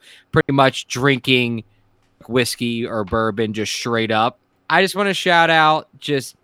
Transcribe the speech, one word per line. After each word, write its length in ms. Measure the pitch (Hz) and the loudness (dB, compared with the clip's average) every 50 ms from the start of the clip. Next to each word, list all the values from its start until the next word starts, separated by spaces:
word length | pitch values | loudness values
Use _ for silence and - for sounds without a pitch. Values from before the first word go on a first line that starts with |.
| _ - - - _ _ - | _ -20 -20 -20 _ _ -2
pretty 200 | 160 156 - 139 | 0 0 0 2
much 340 | 139 135 131 131 - - | 2 2 2 2 -2 -8
drinking 800 | - - 123 123 143 139 123 - - 131 127 123 120 117 113 104 _ _ _ _ _ _ _ _ _ _ _ - - | -10 -6 -2 0 2 0 0 0 0 2 2 2 0 -4 -6 -8 _ _ _ _ _ _ _ _ _ _ _ -10 -4
whiskey 580 | 113 127 123 120 - - 123 120 117 117 117 | -2 -2 0 -2 -4 -6 -6 -4 -4 -4 -6
or 180 | - - 110 107 | -6 -4 -6 -4
bourbon 480 | 90 113 113 110 110 104 101 113 107 107 | -2 -2 -2 -2 -2 -2 -2 -4 -4 -4
just 200 | 107 107 - - | -4 -6 -6 -6
straight 380 | - - 123 117 113 113 110 | -6 -4 -2 -2 -2 0 0
up. 280 | 113 110 110 120 - _ _ _ _ _ _ - | 0 0 0 0 -2 _ _ _ _ _ _ 0
I 140 | 160 170 190 | 2 2 2
just 120 | 190 180 | 2 0
wanna 200 | 185 202 202 185 | -2 -2 -2 -2
shout 360 | - - 190 175 170 165 160 | -2 0 2 4 4 4 4
out, 380 | 160 160 156 156 156 156 - _ _ - | 4 4 4 4 2 0 -2 _ _ -12
just, 380 | - - 147 135 127 - - _ | -6 -4 -4 -4 -4 -6 -14 _